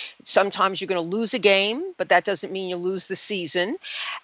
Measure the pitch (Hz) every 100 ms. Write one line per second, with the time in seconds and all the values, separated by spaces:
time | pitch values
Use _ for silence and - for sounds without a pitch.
0 | - - - 208 196 185 190 185 185 180
1 | 165 202 226 247 202 196 202 240 381 359
2 | 185 180 175 196 196 190 185 180 180 190
3 | - 185 - 202 165 180 180 330 - -
4 | - -